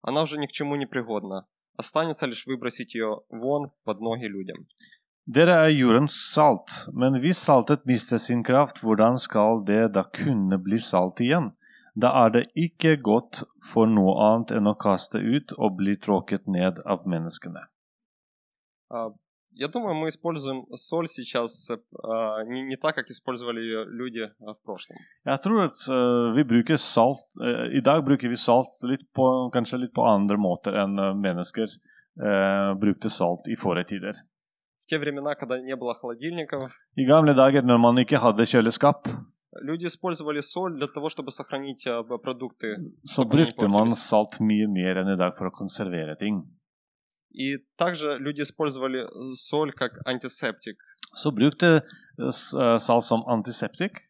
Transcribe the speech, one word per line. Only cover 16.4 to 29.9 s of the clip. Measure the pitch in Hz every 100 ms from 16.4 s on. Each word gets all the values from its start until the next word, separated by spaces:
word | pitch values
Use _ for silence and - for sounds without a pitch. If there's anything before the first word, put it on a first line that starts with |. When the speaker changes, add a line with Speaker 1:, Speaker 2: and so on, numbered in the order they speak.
| -
Speaker 2:
ned | 92 92 87 -
av | 95
menneskene.» | 95 82 82 - 90 82 - _ _ _ _ _ _ _ _ _ _ _ _
Speaker 1:
А, | 120 113 104 _ _ _
я | - 143
думаю, | 240 214 156
мы | 160
используем | 156 170 160 135 131 -
соль | 123 - 165 165
сейчас, | - 120 123 117 - -
э, | 117 _ -
а, | 113 113 110 110
не, | 110 127
не | 135 131
так, | 156
как | 156 120
использовали | 120 - 123 120 117
ее | 113 110
люди, | 101 117 127 113 107 _
а, | 107
в | 107
прошлом. | - 95 - - _ _
Speaker 2:
Jeg | - 135
tror | 196 220 165
at, | - -
eh, | 131 123 120 120 120
vi |
bruker | 135 117 113 151
salt, | - - 120 139 _ -
eh, | 120 117 120 135
i |
dag | 120 156
bruker | 135 139 123
vi | 120
salt | - 120 127 -
litt | 123 131 _
på, | - 131 127 127
kanskje | 123 113 127
litt | 123